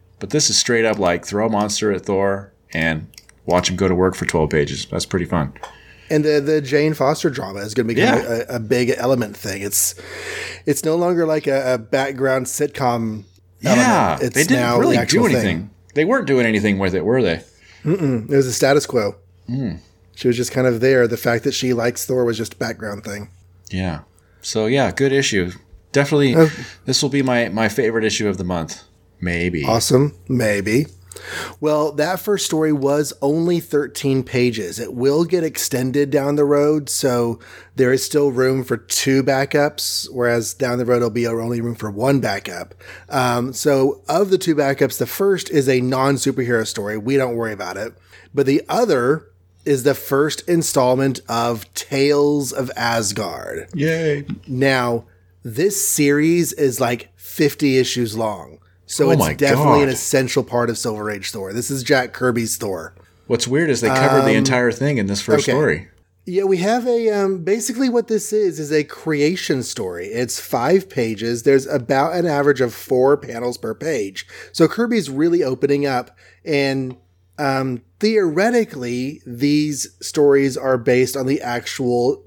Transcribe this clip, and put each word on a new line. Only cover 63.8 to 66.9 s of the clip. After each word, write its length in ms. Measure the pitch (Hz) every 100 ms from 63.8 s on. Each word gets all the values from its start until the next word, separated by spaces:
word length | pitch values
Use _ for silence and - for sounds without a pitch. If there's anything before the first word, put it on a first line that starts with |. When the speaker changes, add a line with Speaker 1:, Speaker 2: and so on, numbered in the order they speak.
Speaker 1:
they 60 | 113
covered 340 | 131 131 131 135
the 60 |
Speaker 2:
Um, 40 | 135
Speaker 1:
entire 340 | 135 127 123
thing 240 | 110 143 135
in 100 | 98
this 140 | 101
first 240 | - 147 135
Speaker 2:
okay. 60 | 131
Speaker 1:
story. 300 | 143 76 - _ _ _ -
Speaker 2:
Yeah, 180 | 180
we 140 | 196 185
have 280 | 196 240
a, 240 | 247